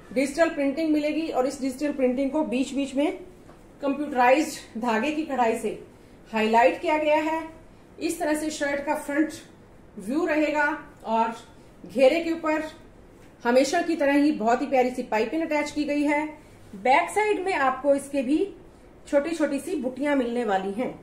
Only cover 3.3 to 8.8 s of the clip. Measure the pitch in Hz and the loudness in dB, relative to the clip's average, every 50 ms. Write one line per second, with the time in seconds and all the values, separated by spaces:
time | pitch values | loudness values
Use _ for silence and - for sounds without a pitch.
3.3 | - - - - - - - - - - 285 277 277 277 294 269 247 247 247 247 | -20 -20 -20 -20 -20 -20 -20 -20 -12 -6 -4 -2 -2 -2 -4 -2 0 2 4 6
4.3 | 262 311 - - - - - - - 220 247 240 220 - - 302 302 311 - - | 6 4 2 0 -6 -10 -14 -12 -8 -4 -2 0 0 0 0 -2 -2 -4 -4 -2
5.3 | 269 254 240 226 226 - 214 196 165 - - - - - - - - - - - | 0 0 2 2 0 0 -4 -6 -6 -8 -12 -18 -20 -20 -20 -20 -20 -20 -14 -6
6.3 | 220 214 214 220 226 233 240 - - - 349 330 311 302 311 302 302 311 311 311 | -2 -2 2 4 6 6 6 6 4 0 -2 0 0 2 2 2 2 2 2 0
7.3 | 320 320 320 320 - - - - - - - - - - - 339 - - 302 302 | -2 -4 -6 -10 -14 -20 -20 -20 -20 -20 -20 -20 -10 -6 -6 -6 -4 -2 -2 -2
8.3 | 302 302 311 311 - - 294 285 285 285 | 0 -2 -2 -4 -4 -4 -2 -2 -2 -2